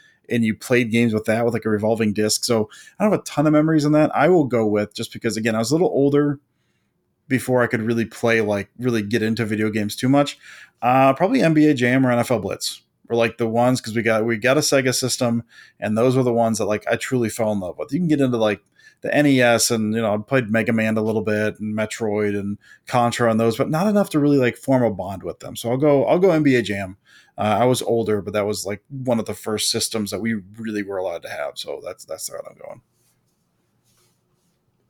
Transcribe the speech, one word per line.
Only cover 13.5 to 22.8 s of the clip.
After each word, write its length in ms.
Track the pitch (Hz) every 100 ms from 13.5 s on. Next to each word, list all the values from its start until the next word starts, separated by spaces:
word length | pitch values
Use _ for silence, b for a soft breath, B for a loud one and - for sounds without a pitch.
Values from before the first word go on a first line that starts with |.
| 113 123 127
'cause 140 | 113 113
we 60 |
got, 240 | 113 110 113
we 120 | 110
got 200 | 123 143
a 40 |
Sega 320 | 143 139 127
system, 500 | - 123 - 120 117 - B B B
and 180 | 104 107
those 180 | 127 127
were 80 |
the 100 | 123
ones 240 | 117 113 110
that, 60 | 101
like, 200 | 107 -
I 60 | 117
truly 320 | - 127 110
fell 220 | - 107
in 80 | 104
love 180 | 90 -
with. 140 | 92
You 80 | 175
can 80 | 175
get 140 | 147
into, 160 | 131 120
like, 240 | 107 101 _ b b b
the 120 | -
N 120 | 143 147
E 160 | 131
S 300 | 120 117 -
and, 220 | 117 107
you 80 | 110
know, 120 | 110
I 40 | 107
played 340 | - 135 107
Mega 220 | 110 110
Man 240 | 113 110 110
a 40 |
little 200 | 110 110
bit 360 | 104 107 107 104
and 160 | 107 107
Metroid 640 | 107 - 110 104 104 101
and 200 | 101 104 b b